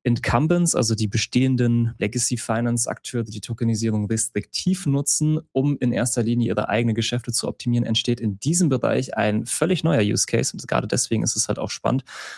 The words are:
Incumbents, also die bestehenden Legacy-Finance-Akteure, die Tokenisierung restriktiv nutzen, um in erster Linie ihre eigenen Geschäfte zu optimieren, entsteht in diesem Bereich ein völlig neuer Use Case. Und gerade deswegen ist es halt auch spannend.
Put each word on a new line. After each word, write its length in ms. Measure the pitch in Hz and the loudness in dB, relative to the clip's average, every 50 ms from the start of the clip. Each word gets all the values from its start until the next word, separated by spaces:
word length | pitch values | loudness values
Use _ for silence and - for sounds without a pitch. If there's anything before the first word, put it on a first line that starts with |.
Incumbents, 720 | - 117 117 117 - - - 120 147 160 175 175 175 165 - | -2 0 0 0 0 2 2 2 4 4 4 2 2 2 2
also 220 | - 117 107 113 | 2 2 2 0
die 120 | 104 110 104 | 0 0 -2
bestehenden 840 | - 113 - - - 123 131 131 131 120 123 120 120 120 117 117 120 - | -2 -2 -2 0 2 2 4 4 4 2 2 2 2 2 2 0 -2 -2
Legacy-Finance-Akteure, 1200 | - 107 113 123 117 - 131 117 - - 113 113 120 120 120 113 117 - 110 - - - - 120 113 | -4 -4 -2 -2 -2 -2 -4 -4 -2 -2 -2 0 0 0 0 -2 -2 -4 -6 -8 -8 -6 -6 -4 -4
die 160 | 113 110 107 | -6 -8 -10
Tokenisierung 680 | - - 120 - 120 113 113 107 113 113 107 107 104 98 | -8 -8 -6 -2 0 0 0 0 0 0 0 0 0 0
restriktiv 800 | 113 107 - - - 104 101 - - - - 180 185 185 - 151 | 0 -2 -2 -2 -4 -4 -6 -4 -6 -4 0 0 0 0 0 0
nutzen, 520 | 139 139 143 - - - 151 156 156 156 - _ | 0 0 0 0 0 0 2 0 0 0 -2 _
um 260 | - 135 131 143 143 - | -2 0 2 2 0 0
in 140 | 131 123 | 0 0
erster 320 | 110 95 117 127 - 127 110 | 0 0 0 0 0 0 0
Linie 240 | 113 120 120 117 101 | 2 2 2 2 2
ihre 220 | 90 - 107 - | 0 0 0 2
eigenen 260 | 101 110 120 117 107 | 2 2 2 2 2
Geschäfte 360 | 117 110 - 123 120 - - | 0 0 0 -2 -4 -4 -4
zu 160 | 117 - - - | -4 -4 -4 -4
optimieren, 380 | - - - 123 120 120 120 | -6 -4 -2 0 0 2 2
entsteht 340 | - 113 - - - 120 120 | 2 0 0 0 0 0 0
in 200 | 113 110 98 95 | -2 -4 -4 -2
diesem 300 | - 139 170 175 180 151 | -2 0 2 2 4 2
Bereich 460 | 131 123 113 110 110 123 131 - - | 2 2 2 2 0 0 -2 -2 -2
ein 300 | 110 107 107 104 107 - | 0 0 2 2 0 -2
völlig 380 | - - - 151 180 190 - - | -4 -2 0 0 0 2 2 2
neuer 180 | 160 165 123 | 2 4 4
Use 240 | 104 104 110 - - | 4 2 2 0 0
Case. 280 | - - 117 131 - - | 0 0 0 0 0 -4
Und 140 | - - - | -8 -6 -2
gerade 200 | - - - 107 | -2 -2 0 0
deswegen 340 | - - - - 117 110 | -2 -2 -2 0 0 0
ist 140 | 117 - - | 0 0 -2
es 120 | - - - | -2 -2 -2
halt 120 | - - | -2 -4
auch 100 | - - | -4 -6
spannend. 340 | - - - - - 135 - - - - - - - | -6 -4 -2 -2 0 -2 -4 -6 -12 -16 -16 -16 -16